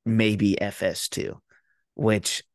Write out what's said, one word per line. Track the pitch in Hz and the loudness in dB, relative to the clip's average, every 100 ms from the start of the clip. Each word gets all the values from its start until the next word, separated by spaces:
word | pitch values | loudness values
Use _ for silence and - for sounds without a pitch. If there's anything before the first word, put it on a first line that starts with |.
maybe | 113 113 107 104 101 95 | -2 2 4 4 2 2
F | 101 - | -2 -2
S | 92 85 - | -4 -2 -8
two, | - - - _ _ _ _ _ | -6 -8 -10 _ _ _ _ _
which | - 110 107 - - - | -2 0 2 0 -8 -10